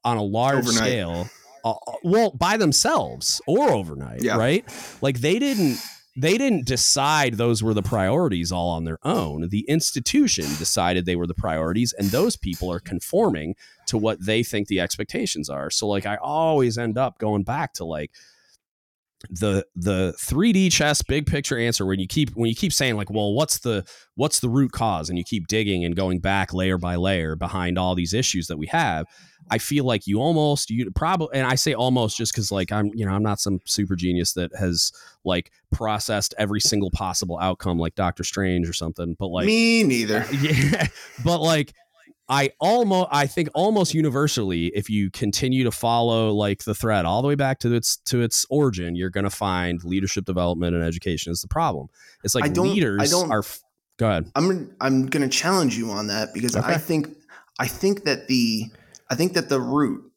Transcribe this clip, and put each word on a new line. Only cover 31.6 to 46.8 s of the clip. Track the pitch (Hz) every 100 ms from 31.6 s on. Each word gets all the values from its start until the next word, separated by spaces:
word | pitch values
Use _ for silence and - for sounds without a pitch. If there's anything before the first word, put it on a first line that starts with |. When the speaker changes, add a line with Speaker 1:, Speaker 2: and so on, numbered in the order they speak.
| -
Speaker 1:
almost | 117 127 127 113 -
just | 113
'cause, | - 104
like, | 101 90
I'm, | 107 104
you | 113 101
know, |
I'm | 98
not | 107 101
some | - 92
super | - - 95 92
genius | 90 87 85
that | - 85 -
has, | 92 85 - - - _
like, | - 90 - _ _
processed | - 110 107 - 107 - -
every | 107 107
single | 117 107 95
possible | - 92 87 90 85
outcome | 92 92 95 85
like | 82 -
Doctor | 90 - 87
Strange | - 95 90 85
or |
something, | 87 82 82 85 82
but, | 98
like, | 90 196
Speaker 2:
Me | 220 233 226
neither. | 196 123 110 104 -
Speaker 1:
<laughs> |
yeah, | 139 151 139 143 196 165 - - -
but, | 127 170
like, | 160 160 143 - _ _ _ _ -
I | 135 139 -
almo-, | 165 240 220 185 180
I | 143 139
think | - 151
almost | 147 196 214 180
universally, | 160 156 131 147 - 98 85 85
if | 104 101
you | 107 98
continue | - 107 - 131 131 123
to |
follow, | - 117 117 117 113 110
like, | 104 104 98
the | -
thread | 101